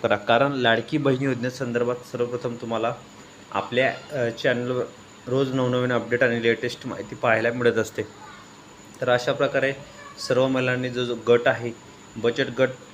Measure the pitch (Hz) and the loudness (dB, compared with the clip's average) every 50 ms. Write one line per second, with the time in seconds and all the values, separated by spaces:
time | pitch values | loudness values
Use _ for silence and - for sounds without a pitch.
0 | - 107 104 101 - - 117 120 139 143 143 131 123 117 113 113 117 - 160 147 | 0 0 0 0 2 2 4 4 4 2 0 2 2 4 4 2 0 -2 -2 0
1 | 139 139 131 127 139 135 127 113 120 127 123 - 135 120 117 120 120 120 123 120 | 2 2 0 2 0 -2 -2 -2 -4 -6 -4 -6 -6 -2 -2 0 0 0 -2 -4
2 | - - - 120 120 117 123 120 - 123 117 113 120 113 113 110 113 120 117 - | -8 -10 -4 -4 -2 -2 -2 -6 -6 -6 -6 -6 -6 -4 -4 -2 -2 -2 -4 -4
3 | - - - - - - - - - - - 98 - - 120 123 135 120 - - | -12 -20 -20 -20 -20 -20 -20 -20 -16 -6 -4 -4 -4 0 0 2 2 2 0 -4
4 | - - - 135 120 117 - - - 135 123 120 123 123 127 123 - - - - | -10 -8 -4 -2 -2 -2 -2 -2 0 0 0 0 -2 -2 -2 -4 -4 -6 -8 -20
5 | - - - - - 127 127 135 139 131 127 131 127 123 127 123 123 127 123 117 | -20 -20 -20 -16 -8 -2 0 0 0 0 0 0 0 2 2 0 2 2 0 0
6 | 107 110 120 120 131 120 117 117 113 117 113 - 123 120 - - - 123 - 101 | 0 0 2 2 2 2 2 2 2 2 2 2 -2 -6 -6 -6 -8 -10 -8 -8
7 | 104 - 123 - - 120 113 110 113 120 123 127 120 117 113 113 107 - - - | -10 -10 -8 -2 2 2 2 4 2 0 0 4 2 2 4 2 -2 -4 -4 -8
8 | 104 - - - - - - - - - - - - - - - - - - - | -8 -8 -10 -20 -20 -20 -20 -20 -20 -20 -20 -20 -20 -20 -20 -20 -20 -20 -10 -4
9 | 123 123 123 120 - 147 131 - 143 135 143 135 131 135 139 139 - - - - | 0 2 2 2 2 0 0 0 0 0 2 2 0 0 -2 -4 -10 -18 -18 -18
10 | - - - - - - 131 127 131 135 131 131 127 127 127 127 127 127 120 123 | -18 -18 -14 -12 -2 0 2 4 4 4 2 0 2 0 0 -2 -2 -4 -4 -4
11 | 123 120 120 110 - 120 120 120 120 135 - 113 120 120 117 - - - - - | -2 -2 -4 -4 4 6 6 6 6 2 0 0 -4 -8 -8 -10 -18 -20 -20 -20
12 | - - - 113 110 120 117 135 131 123 117 123 131 123 - - - - | -20 -16 -12 -2 -2 0 0 0 -2 -2 2 0 0 0 0 -6 -16 -20